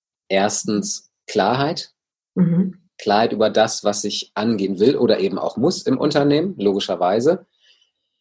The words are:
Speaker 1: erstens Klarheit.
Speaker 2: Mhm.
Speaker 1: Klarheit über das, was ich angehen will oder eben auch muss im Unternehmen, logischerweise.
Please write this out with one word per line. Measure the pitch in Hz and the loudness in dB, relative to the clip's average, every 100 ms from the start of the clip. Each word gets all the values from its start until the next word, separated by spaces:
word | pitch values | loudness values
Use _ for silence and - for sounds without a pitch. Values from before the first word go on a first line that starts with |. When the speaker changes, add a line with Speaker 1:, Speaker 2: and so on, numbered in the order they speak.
| _ _ - | _ _ -4
Speaker 1:
erstens | 95 104 - - 104 101 - - _ - | 0 0 -2 -4 -4 -4 -8 -14 _ -6
Klarheit. | - 98 127 143 170 - _ _ _ _ - | -2 0 0 -2 -4 -10 _ _ _ _ 0
Speaker 2:
Mhm. | 165 170 190 - _ - | 2 2 -2 -6 _ -8
Speaker 1:
Klarheit | 104 104 117 | -2 0 0
über | 104 107 | 0 2
das, | 107 110 - | 2 0 0
was | 104 101 | -4 -2
ich | 104 - - - | -4 -8 -8 -4
angehen | 117 107 95 92 | -2 0 -2 2
will | 117 - | 2 4
oder | 113 95 | 2 2
eben | 95 92 | 0 -2
auch | 85 107 | -6 -2
muss | 151 190 | -2 0
im | - 131 | -2 0
Unternehmen, | 147 147 143 147 190 165 | 0 2 2 2 0 -2
logischerweise. | 101 98 - 87 90 110 139 185 - _ _ _ _ _ _ _ | 0 0 -2 0 0 2 2 0 -4 _ _ _ _ _ _ _